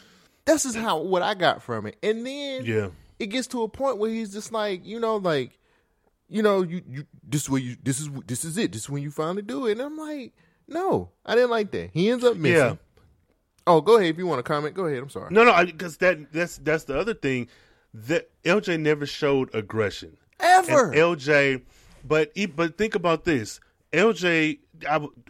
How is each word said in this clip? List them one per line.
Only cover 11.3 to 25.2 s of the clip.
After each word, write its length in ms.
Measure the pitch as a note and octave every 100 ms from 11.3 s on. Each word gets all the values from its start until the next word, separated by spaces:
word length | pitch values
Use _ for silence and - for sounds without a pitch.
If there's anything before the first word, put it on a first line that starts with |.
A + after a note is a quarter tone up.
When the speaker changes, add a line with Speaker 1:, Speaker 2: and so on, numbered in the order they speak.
Speaker 1:
didn't 160 | A3 B3
like 200 | A3+ G#3
that. 180 | G#2 E2+
He 160 | D3+ G3
ends 140 | B3
up 140 | B3 G#3
missing. 160 | D#3+
Speaker 2:
Yeah. 220 | E3+ B2+ B2+ _ _ _ _ _ _ _ _ -
Speaker 1:
Oh, 160 | E3
go 160 | D#3+ A#3
ahead. 100 | F3+
If 80 | D#3+
you 100 | F3+
wanna 160 | C#3
comment, 320 | A#2+ D3+ D3+
go 120 | F3+ F3+
ahead. 160 | C3+
I'm 80 | C3+
sorry. 180 | F#2+ -
Speaker 2:
No, 140 | F#3
no, 80 | A#3+
I, 180 | F3+ F3+
'cause 280 | D#3+ F3+ D3
that, 340 | F3+ D#3+ C#3+
that's, 240 | D#3 E3+ -
that's 280 | C#3 D#3
the 140 | D#3 C3+
other 140 | G3
thing. 340 | G3 C#3 B2+ A#2 _ _ _ _
That 380 | A2 A2 E3+ - _ D#3
L 140 | G3
J 180 | G#3 E3
never 260 | D3+ D3+
showed 500 | C#3+ - D3 C#3 B2+
aggression. 600 | A2+ G2+ A2 G#2 - E2 D#2 _ -
Speaker 1:
Ever. 520 | E4 F#4 F4 D4+ G#3+
Speaker 2:
And 60 | C#3
L 160 | E3
J, 460 | E3+ C3+ D3 C#3 C3 - _ _ -
but 280 | B2+ D3+ D#3
e-, 120 | - G3+
but 320 | C#3+ E3 D#3
think 160 | G#3+
about 300 | G#3 F3 D#3+
this. 360 | F3 C#3+ G#2+ - _ _ _
L 200 | D#3 G#3+
J, 460 | F#3 F3+ E3 D#3 D3+ _ D#3+ C#3+
I 60 | D#3
w-, 140 | D3 -